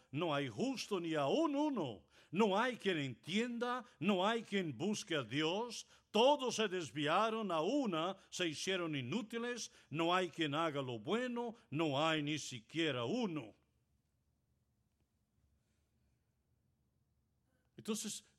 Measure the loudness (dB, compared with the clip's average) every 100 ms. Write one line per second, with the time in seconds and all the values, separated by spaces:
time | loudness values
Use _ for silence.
0 | _ -2 0 0 -2 -2 -2 -2 -2 -2
1 | 0 0 2 4 2 2 0 0 -2 -6
2 | -16 -20 -4 2 4 4 0 0 -2 0
3 | -2 -6 -2 -2 0 -2 -4 -4 -8 -4
4 | 0 2 2 0 0 -2 -2 -2 -2 -2
5 | -2 -2 -2 0 0 0 -4 -8 -14 -20
6 | _ 6 6 6 2 0 0 -2 -4 -2
7 | 2 4 4 0 0 0 2 2 2 0
8 | -2 -4 -10 -4 -2 -2 -2 -2 -2 -4
9 | -2 -4 -4 -6 -6 -6 -10 -14 -8 0
10 | 2 4 2 0 0 2 0 0 -4 -4
11 | -2 -2 -2 -4 -6 -8 _ 0 2 4
12 | 2 2 0 -4 -6 -10 -8 -2 0 0
13 | 0 0 -2 -4 -8 -16 _ _ _ _
14 | _ _ _ _ _ _ _ _ _ _
15 | _ _ _ _ _ _ _ _ _ _
16 | _ _ _ _ _ _ _ _ _ _
17 | _ _ _ _ _ _ _ -10 -4 -4
18 | -4 -10 -14